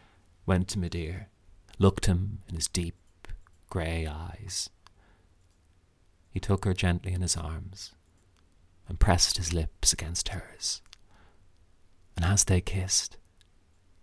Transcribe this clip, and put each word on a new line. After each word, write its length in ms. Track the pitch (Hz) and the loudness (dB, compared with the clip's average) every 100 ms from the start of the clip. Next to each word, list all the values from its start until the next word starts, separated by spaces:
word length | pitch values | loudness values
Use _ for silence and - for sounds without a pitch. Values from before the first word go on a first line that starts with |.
| - _ _ _ - | -20 _ _ _ 0
went 220 | 92 92 | 2 2
to 120 | 101 | -2
Medea, 480 | 87 87 80 90 - _ - - - - | -4 -4 -6 -8 -12 _ -20 -20 -14 4
looked 260 | - - - | 4 6 2
him 340 | 87 98 - - | 2 0 -6 -10
in 60 | 82 | -6
his 120 | - | -4
deep 600 | - 85 - _ _ - - - _ - | -2 -4 -8 _ _ -12 -12 -12 _ -8
grey 360 | 92 80 82 78 | -4 -2 -2 -4
eyes. 640 | 76 82 82 95 - - _ - _ - _ _ _ _ _ _ _ _ _ _ _ _ | -6 -10 -12 -10 -8 -8 _ -20 _ -20 _ _ _ _ _ _ _ _ _ _ _ _
He 100 | 95 | -8
took 240 | - 98 101 | 0 0 2
her 80 | |
gently 400 | 90 92 87 95 | 0 2 0 -2
in 80 | 90 | -4
his 160 | 90 85 | -2 -4
arms 560 | 80 80 90 95 - _ _ _ _ _ _ _ _ _ - | -4 -8 -10 -14 -16 _ _ _ _ _ _ _ _ _ -6
and 100 | 87 | 4
pressed 380 | - 85 - - | 6 6 4 2
his 160 | 82 | 0
lips 400 | 82 78 - - | 0 -2 0 0
against 360 | - 80 85 - | 0 -2 -4 -4
hers. 520 | 95 - - - - - - - - - - - - _ _ - - - - | -6 -10 -8 -6 -6 -10 -20 -20 -20 -20 -20 -20 -20 _ _ -20 -20 -16 -2
And 80 | 85 | 2
as 180 | 101 | 4
they 160 | - 92 | 4 2
kissed, 560 | - 92 92 - - - - _ - _ _ _ _ - | 2 -4 0 -2 -2 -12 -20 _ -20 _ _ _ _ -20